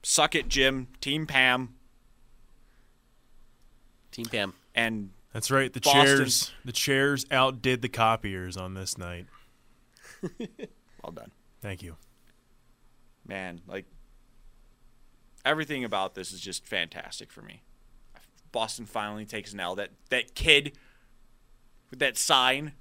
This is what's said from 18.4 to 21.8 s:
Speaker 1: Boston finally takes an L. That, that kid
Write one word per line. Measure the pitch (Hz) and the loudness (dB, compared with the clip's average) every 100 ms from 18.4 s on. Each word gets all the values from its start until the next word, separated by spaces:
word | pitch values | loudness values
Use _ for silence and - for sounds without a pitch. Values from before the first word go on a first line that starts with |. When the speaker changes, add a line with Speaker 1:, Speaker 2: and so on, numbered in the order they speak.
| - | -8
Speaker 1:
Boston | 117 113 - 107 | -4 -4 -6 -8
finally | 113 104 104 | -6 -6 -8
takes | 107 110 101 | -10 -10 -10
an | 101 | -6
L. | 90 92 | -4 -4
That, | 101 _ _ | -8 _ _
that | 127 - | -2 -2
kid | - 165 147 147 - - _ _ - - _ _ - _ - | -2 4 4 4 -12 -20 _ _ -20 -20 _ _ -20 _ -20